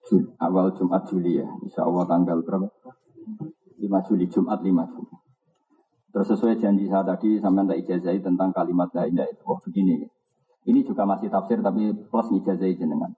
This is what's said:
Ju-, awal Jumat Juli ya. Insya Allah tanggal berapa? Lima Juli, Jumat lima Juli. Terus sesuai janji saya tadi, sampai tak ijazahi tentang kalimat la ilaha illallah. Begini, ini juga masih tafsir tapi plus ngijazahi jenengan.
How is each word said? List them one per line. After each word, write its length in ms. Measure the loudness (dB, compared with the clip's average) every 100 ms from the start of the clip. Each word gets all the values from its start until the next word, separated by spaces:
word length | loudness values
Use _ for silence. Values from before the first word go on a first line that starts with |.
| 2
Ju-, 240 | 2 2 -4
awal 320 | 0 2 0 0
Jumat 240 | 0 0 -2
Juli 320 | -2 0 -2
ya. 40 | -4 -10
Insya 240 | -10 -4
Allah 240 | -2 0 0
tanggal 320 | 2 2 0
berapa? 320 | -2 -4 -4 _ -20 -20 _ -20 -16 -14 -14 -16 _ -10
Lima 160 | -2 -2 0
Juli, 240 | 0 2
Jumat 320 | 0 0 -2
lima 240 | 2 0 0
Juli. 240 | -10 -16 -18 _ _ _ _ _ _ _ _ _ -4
Terus 120 | 0
sesuai 240 | 2 2 2
janji 240 | 4 2 2
saya 160 | 0
tadi, 340 | 0 0 2 2
sampai 240 | 4 2 2
tak 100 | 0
ijazahi 400 | -2 -2 0 -2
tentang 320 | 0 2 2 0
kalimat 320 | 0 0 0 -2
la 100 | 0
ilaha 220 | 0 -2
illallah. 320 | -6 -6 -6 -4
Begini, 400 | 0 2 2 -4 _ _ _ _ _ 2
ini 160 | 2
juga 240 | 2 -2 0
masih 240 | 0 -2
tafsir 320 | -4 0 0
tapi 320 | 0 0 -2 -2 -4
plus 160 | -2 0
ngijazahi 480 | 0 0 -2 -2 -2
jenengan. 400 | -2 -4 -6